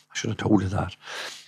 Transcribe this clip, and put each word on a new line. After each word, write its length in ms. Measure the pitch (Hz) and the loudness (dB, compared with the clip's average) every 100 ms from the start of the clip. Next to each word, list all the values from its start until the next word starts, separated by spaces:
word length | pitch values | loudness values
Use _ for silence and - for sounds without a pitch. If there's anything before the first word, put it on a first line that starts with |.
| - | -12
I 40 | - | -6
should 120 | - | -4
have 60 | - - | 0 4
told 120 | 104 | 4
you 60 | 95 | 4
that. 260 | 98 90 - - - - - | 0 -2 -6 -12 -10 -10 -12